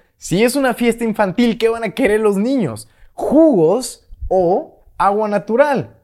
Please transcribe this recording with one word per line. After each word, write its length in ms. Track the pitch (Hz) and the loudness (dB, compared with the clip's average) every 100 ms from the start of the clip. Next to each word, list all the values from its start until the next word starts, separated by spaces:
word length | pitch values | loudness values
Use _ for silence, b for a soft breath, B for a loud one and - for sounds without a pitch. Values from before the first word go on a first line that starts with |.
| _ _ | _ _
Si 280 | - 185 | -4 0
es 100 | 240 | 0
una 200 | 277 262 | 0 -2
fiesta 280 | - 240 233 | 0 -2 0
infantil, 560 | 226 208 196 208 233 226 | -2 -2 -2 0 0 0
¿qué 100 | 226 | -2
van 140 | 226 | -2
a 80 | 226 | -6
querer 300 | 226 254 214 | -2 0 2
los 160 | 214 196 | 0 0
niños? 520 | 233 277 156 107 - _ - | -2 -2 -4 -6 -14 _ -18
¿Jugos 920 | - - 285 320 202 156 233 247 - - - - | -8 0 4 4 4 2 0 -4 -14 -20 -10 -2
o 560 | 185 170 202 311 _ - - | 0 2 0 -4 _ -12 -2
agua 280 | 190 208 214 | 0 0 -2
natural? 680 | 202 202 233 294 240 113 _ | -2 0 2 2 0 -4 _